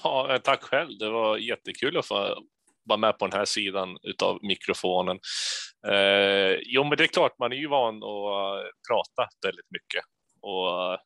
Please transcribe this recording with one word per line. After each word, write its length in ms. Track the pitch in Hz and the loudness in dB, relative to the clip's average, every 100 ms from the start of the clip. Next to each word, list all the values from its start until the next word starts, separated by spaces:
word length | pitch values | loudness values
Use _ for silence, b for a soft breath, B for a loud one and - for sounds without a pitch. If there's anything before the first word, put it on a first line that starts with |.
Ja, 360 | 160 139 139 127 | 0 0 2 0
tack 180 | - 135 | 2 0
själv. 360 | - 135 165 101 | 2 0 0 -4
Det 120 | 107 | -4
var 260 | 113 110 107 | 0 2 0
jättekul 600 | 113 110 - - 131 165 | -2 -6 -6 -4 -2 -2
att 100 | - | -2
få 360 | 101 98 - - _ _ _ | 0 0 -4 -8 _ _ _
vara 120 | - 107 | 0 2
med 200 | 110 - | 4 2
på 80 | 95 | 0
den 120 | 98 | 0
här 60 | |
sidan 540 | 104 107 101 95 92 90 | -2 -2 -2 -4 -6 -8
utav 360 | 98 95 95 95 | -10 -2 0 0
mikrofonen. 760 | 101 95 - 92 95 90 90 92 B B B B B _ 104 | -2 -4 -2 -2 0 0 0 -4 B B B B B _ 0
Eh, 720 | 101 98 98 98 98 95 92 | 4 6 6 6 4 2 0
jo, 220 | 120 127 | 0 0
men 140 | 147 147 | 2 2
det 60 | |
är 40 | 160 | 2
klart, 300 | 180 143 - | 4 2 0
man 140 | 120 | -4
är 40 | 127 | -4
ju 120 | 151 | -2
van 280 | 143 117 107 | 2 0 -2
att, 680 | 104 104 101 101 98 98 | -10 -8 -4 -2 -4 -6
eh, 60 | 98 - - | -10 -14 -2
prata 400 | 110 - - 113 _ | -2 -2 -4 -4 _
väldigt 280 | 98 90 - | -6 -6 -10
mycket. 340 | 90 _ 90 - _ _ _ | -14 _ -8 -8 _ _ _
Och, 520 | 101 92 90 90 90 | -8 -4 -2 0 -2
eh, 60 | 92 | -4